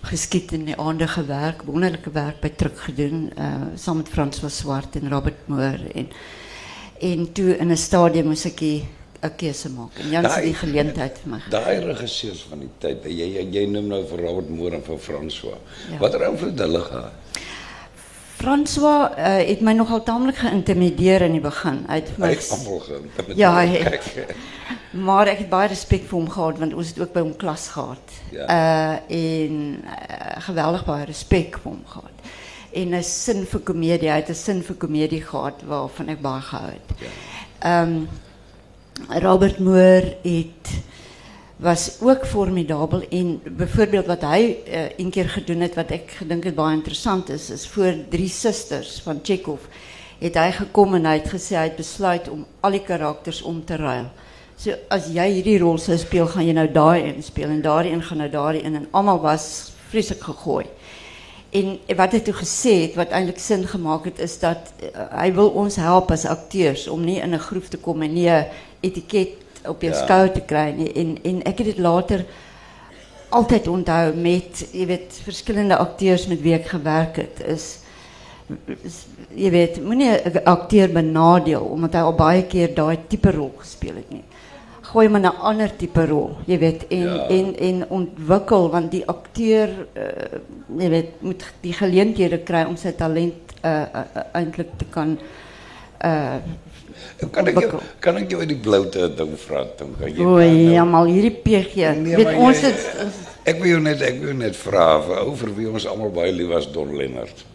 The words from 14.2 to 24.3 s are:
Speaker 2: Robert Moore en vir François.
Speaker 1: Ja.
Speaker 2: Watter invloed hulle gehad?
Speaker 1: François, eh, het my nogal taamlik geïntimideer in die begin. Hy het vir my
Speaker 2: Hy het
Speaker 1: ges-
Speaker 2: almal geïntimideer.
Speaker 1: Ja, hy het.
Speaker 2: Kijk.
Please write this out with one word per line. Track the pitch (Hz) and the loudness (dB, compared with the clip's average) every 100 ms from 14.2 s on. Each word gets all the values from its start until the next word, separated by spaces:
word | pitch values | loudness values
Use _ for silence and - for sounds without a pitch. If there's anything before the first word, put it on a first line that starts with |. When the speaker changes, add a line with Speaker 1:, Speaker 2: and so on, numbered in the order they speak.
Speaker 2:
Robert | 85 90 76 | -4 -6 -6
Moore | 80 87 82 | -6 -6 -6
en | |
vir | 78 78 | -8 -12
François. | - 73 76 - 55 50 - - - | -10 -10 -10 -10 -12 -14 -16 -18 -14
Speaker 1:
Ja. | 156 | -2
Speaker 2:
Watter | 104 - 175 | 0 0 -2
invloed | - 170 147 | -2 -6 -4
hulle | 90 82 | -2 -2
gehad? | - 62 55 - - - - - - - - - - - - - | -4 -10 -12 -16 -12 -12 -12 -16 -16 -18 -20 -20 -20 -20 -20 -6
Speaker 1:
François, | 247 285 294 - 294 294 294 - | 0 0 0 2 4 4 2 0
eh, | 165 196 170 | 2 2 2
het | 208 | 2
my | 220 | 4
nogal | 220 226 226 | 4 2 0
taamlik | 226 233 254 - | -2 0 0 0
geïntimideer | 233 190 185 180 180 - 180 190 | 0 0 2 4 2 4 4 6
in | 175 160 | 4 2
die | |
begin. | 143 - - 135 - | -2 -4 -4 -4 -4
Hy | 156 | -4
het | 160 | -4
vir | - | -2
my | 175 | 0
Speaker 2:
Hy | |
het | 151 | 0
Speaker 1:
ges- | - | -2
Speaker 2:
almal | - 123 90 | -8 -6 -8
geïntimideer. | - 71 73 - - 185 | -8 -12 -12 -12 -8 4
Speaker 1:
Ja, | 196 | 6
hy | 175 175 | 6 4
het. | 180 170 - - | 2 0 -2 -8
Speaker 2:
Kijk. | - - | -10 -10